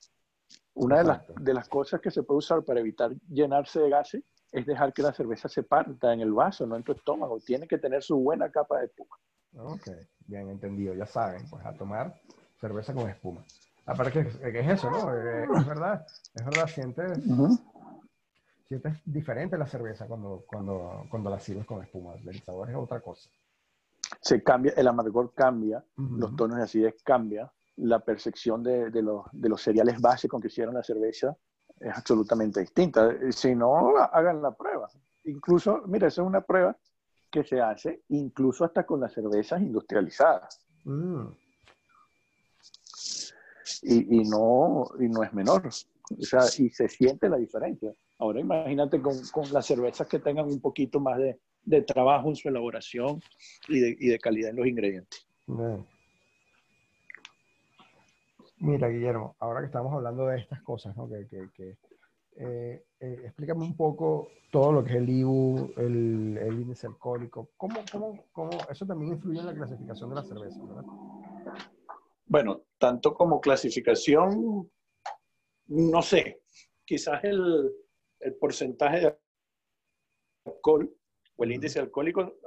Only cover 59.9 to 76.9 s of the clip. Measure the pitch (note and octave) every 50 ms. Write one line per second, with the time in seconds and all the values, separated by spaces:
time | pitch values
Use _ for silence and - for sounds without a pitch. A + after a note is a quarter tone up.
59.9 | D3 C#3+ A#2+ A#2+ A#2+ B2+ C3 C3 C3 C3 - - C#3+ B2 - - B2 G#2+ - G#2+
60.9 | G2+ G#2+ B2 A#2 A2+ G#2 G2+ G#2 - G2 F#2 F#2 _ - F#2+ F#2 G2 - _ _
61.9 | _ _ _ _ _ _ _ _ _ - C3 B2 B2 A#2+ A#2+ A#2+ A#2+ - _ _
62.9 | _ - C3 B2+ B2 B2 B2 A#2 - - D3 D3 E3 E3 E3 E3+ - - E3 D#3
63.9 | C#3+ D3+ D#3+ D#3+ D#3 D3 - - - _ _ _ - D3 C3+ D3 D3+ C#3+ A#2+ B2
64.9 | B2 B2 B2 B2 B2+ C3 C3 C3 C3+ C3 C3 C3 C3 C3 C3+ - - - A#2+ A#2+
65.9 | A#2+ A#2 A#2 A#2 A2+ A2 G#2+ A2 G#2+ G#2+ G#2+ A2 A2+ A#2 B2 B2 B2+ - - A2+
66.9 | A2 - - B2 B2 A#2+ A#2+ A#2 - B2 A#2 - _ - F#3+ F#3+ A3+ A3 G#3 G3+
67.9 | - G3+ G#3 A3 G#3 G#3 - _ _ E3 E3 D#3+ F3 E3+ - - C#3 - G3 F#3+
68.9 | F#3 D#3+ D3+ D#3 F3 - - F#3+ D#3+ E3+ F3 F3 D#3+ D3+ D3 A#2+ C3 A#2 - -
69.9 | A2+ G2+ A2+ A#2+ C3+ D3 C#3 - - G#2+ G#2+ G2 - - - - G2 - - -
70.9 | - - - - - - - - - - - - - - - - _ _ _ -
71.9 | - - _ _ _ _ _ - F#3+ D3+ B2+ G#2 F#2+ - - _ _ - - B2+
72.9 | B2 A#2+ - D3+ D3 - F3 E3+ D#3 C3 - C#3+ C3+ C3+ - B2 A2+ B2+ A#2+ A#2+
73.9 | A2+ A2 - - C#3+ D#3 F3 G3 G3+ A3 A3+ A#3 G#3+ G3+ F3 - _ _ _ _
74.9 | _ _ - - - - _ _ _ _ _ _ _ _ _ - D3 D#3 E3 E3
75.9 | D#3+ E3+ E3+ - G3+ E3 - - - - _ _ _ - - _ _ _ _ -